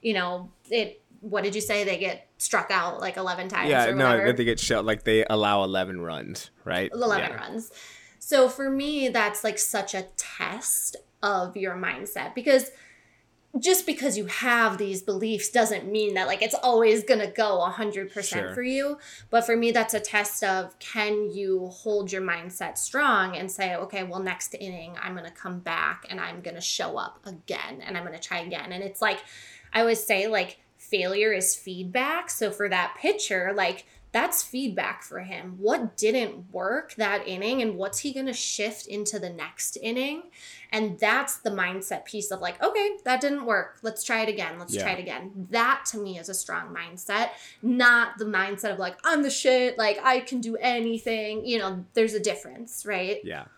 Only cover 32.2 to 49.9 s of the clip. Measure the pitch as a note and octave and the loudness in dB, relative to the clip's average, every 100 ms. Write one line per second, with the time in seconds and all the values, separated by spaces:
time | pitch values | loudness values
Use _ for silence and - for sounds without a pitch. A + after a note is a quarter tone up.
32.2 | F4+ - G#3+ G3+ G3+ F#3 F3 - E4 G#4 | -4 -2 -2 0 0 2 0 0 0 0
33.2 | - F#3+ F#3 G3 F3+ F#3 - - - A3+ | 0 0 0 2 0 -2 -12 -20 -4 0
34.2 | E4+ - - B3+ C4+ F3+ - F3 - F#3 | 2 0 -2 -4 -2 -2 -4 -6 -10 -12
35.2 | F#3 F3+ F3+ F#3 G#3 C#4+ A#3 - G#3+ B3 | -10 -12 -12 -2 0 2 -2 0 2 2
36.2 | A3 - F3+ F#3 G3 C4+ - - G#3 G3+ | -2 -6 -12 -6 -2 -4 -6 -2 0 0
37.2 | - F#3 G#3 C4 A3+ F3+ G3 - D4 C4+ | -4 -4 -2 0 0 -2 -4 -4 -4 -4
38.2 | C4+ A3+ - - G#3+ G#3+ - G#3 G#3 G#3+ | -4 -4 -4 -2 -4 -6 -8 -4 -4 -4
39.2 | F3+ E3+ D#3 - - - A3 B3 C#4 D#4 | -6 -6 -8 -6 -8 -4 -4 -2 -2 -6
40.2 | F4 - - - - A3 G#3+ F3 G#3+ B3 | -12 -20 -20 -20 -6 -2 -2 2 4 4
41.2 | C4 - A3+ G3 F3+ F#3+ F#3+ F3 - G#3+ | 2 -2 -2 0 -2 -2 -6 -8 -6 -8
42.2 | G3+ F#3+ F3 - E4+ G#4+ G4+ G4+ B3 B3+ | -6 -4 -6 0 0 2 0 0 0 2
43.2 | C#4+ C#4+ A#3 G3+ E3 - A3 A3 - A3+ | 2 -2 0 0 0 -8 -8 -6 -2 0
44.2 | A3 G3+ E3 E3+ F3 G2+ F#3+ F3+ F3+ B2+ | 0 -2 -4 -8 -6 -2 -2 -2 -6 -10
45.2 | F#3+ G3 F3+ A#3 A#3+ C4+ - A3 G3 F3+ | -10 -12 -2 2 4 2 0 -6 -8 -8
46.2 | E3+ F#3 - E3+ E3+ E3+ E3+ F3+ - G#3 | -6 -6 -4 -6 -6 -10 -10 -12 -2 0
47.2 | A#3 - - - A3+ B3 B3 A#3+ A#3 A#3 | 0 -4 -20 -4 0 6 8 8 4 -2
48.2 | G#3+ G3 G3 G3+ G#3+ F#3+ F#3 - D#4+ D#4 | 0 0 0 -2 -4 -2 -4 -2 2 2
49.2 | C#4 - C4+ B3+ B3 B3 A3 | 2 4 4 6 4 2 2